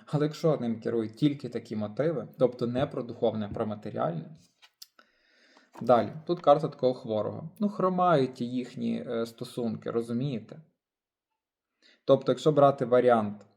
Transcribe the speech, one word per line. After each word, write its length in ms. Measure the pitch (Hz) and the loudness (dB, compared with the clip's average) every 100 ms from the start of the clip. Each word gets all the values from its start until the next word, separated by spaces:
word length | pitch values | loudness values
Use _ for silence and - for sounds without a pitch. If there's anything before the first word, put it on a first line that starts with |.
| - | -6
Але 200 | 151 151 | -2 -2
якщо 320 | 151 160 135 | 0 0 0
ним 220 | 120 110 | -2 -4
керують 340 | 117 113 110 - | -2 -2 -4 0
тільки 340 | 147 143 120 | 0 0 -8
такі 260 | 117 - 107 | -10 -8 -6
мотиви, 520 | 104 - 151 143 107 - | -6 -2 -2 -2 -6 0
тобто 280 | 123 - 120 | 0 2 -4
не 200 | 123 143 | -2 -2
про 160 | 143 | -4
духовне, 440 | 117 113 113 107 101 | -8 -2 0 0 -6
а 20 | |
про 120 | 101 107 | -4 -6
матеріальне. 720 | 107 107 110 135 170 - - _ _ _ _ - _ _ _ _ _ _ _ _ - | -6 -8 -4 -4 -4 -10 -18 _ _ _ _ -20 _ _ _ _ _ _ _ _ -6
Далі. 280 | 117 120 107 - - | 4 4 4 -6 -6
Тут 140 | 170 | 0
карта 280 | - 147 156 | 4 4 4
такого 260 | - 127 | 0 -2
хворого. 560 | 127 117 107 107 107 160 - | -2 -4 -4 -4 -6 -12 -4
Ну, 100 | 208 | -4
хромають 640 | 202 185 180 180 156 127 | 0 0 2 4 4 2
ті 120 | 127 120 | -2 -6
їхні, 600 | 127 123 127 117 113 135 | -6 -6 -6 -4 -4 -4
е, 180 | 117 113 | -4 -6
стосунки, 640 | - 123 - 117 107 113 | -8 -12 -6 -6 -4 -4
розумієте? 720 | 113 117 120 143 113 - - - _ _ _ _ _ _ _ _ _ _ _ _ _ - | -4 -2 -4 -4 -6 -10 -20 -20 _ _ _ _ _ _ _ _ _ _ _ _ _ 4
Тобто, 260 | 135 135 | 4 4
якщо 200 | 127 160 | 0 2
брати 340 | 143 139 139 123 | 6 6 4 2
варіант 600 | 123 123 117 104 104 - | 4 6 4 2 -6 -16